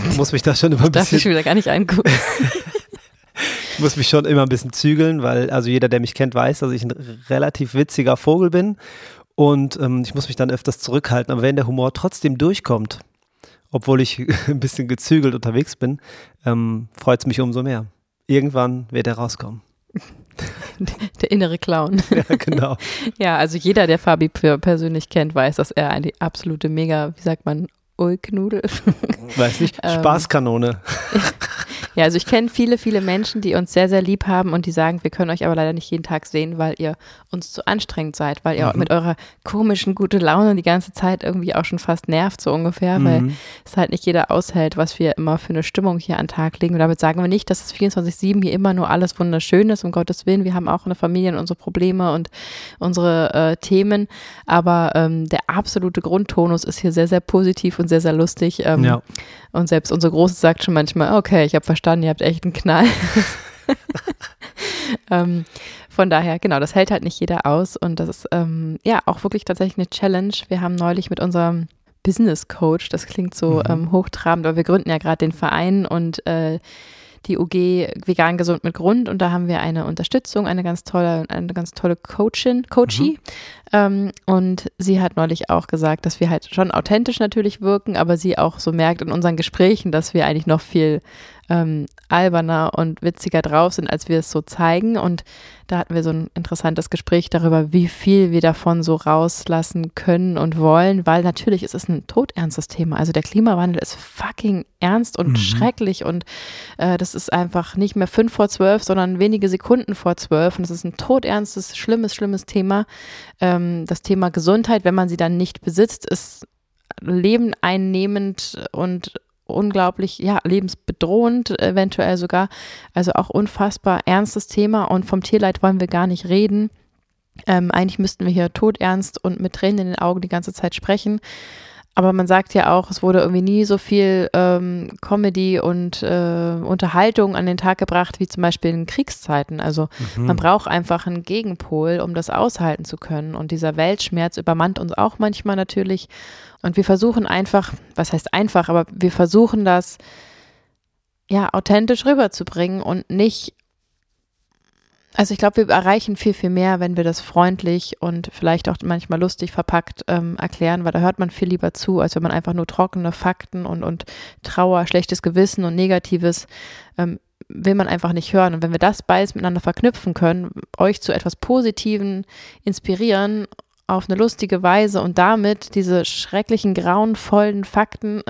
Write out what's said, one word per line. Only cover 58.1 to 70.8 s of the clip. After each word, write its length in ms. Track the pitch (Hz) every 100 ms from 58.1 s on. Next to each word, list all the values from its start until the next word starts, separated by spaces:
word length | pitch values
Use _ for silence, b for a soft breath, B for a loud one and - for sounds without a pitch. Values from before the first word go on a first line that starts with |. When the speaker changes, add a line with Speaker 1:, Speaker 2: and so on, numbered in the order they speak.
Speaker 2:
lustig. 480 | 156 170 - 170 - -
Ähm, 160 | 156
Speaker 1:
Ja. 180 | 127 120 - B B B B
Speaker 2:
Und 140 | - 170
selbst 240 | 160 -
unsere 180 | 175 165
Große 240 | 156 180
sagt 300 | 180 165 165
schon 100 | -
manchmal, 420 | 160 151 170 151 214
„Okay, 280 | - 190
ich 100 | 156
hab 100 | 156
verstanden, 380 | - 165 175 170
ihr 80 | 160
habt 120 | 156
echt 220 | 156 165
einen 80 | 180
Knall.“ 340 | - 196 160 233
<laughs> 60 | - 175 220 190 - - - - - - - - - - - B B 415 349 285 240 -
Ähm, 340 | 180 175 175 165 B B B B
von 220 | - 190
daher, 280 | 160 170 170
genau, 220 | 202 139
das 140 | 147
hält 160 | 196 190
halt 140 | 208
nicht 140 | 175 -
jeder 260 | 175 175 147
aus 300 | 151 185 -
und 240 | 170 160
das 80 | 165
ist, 200 | - -
ähm, 460 | 170 165 160 160 160
ja, 160 | - 226 -
auch 160 | 170
wirklich 220 | 196 208
tatsächlich 340 | - 180 190 -
eine 100 | 180
Challenge. 440 | - 196 185 196 - -
Wir 120 | 185
haben 140 | 175
neulich 340 | 175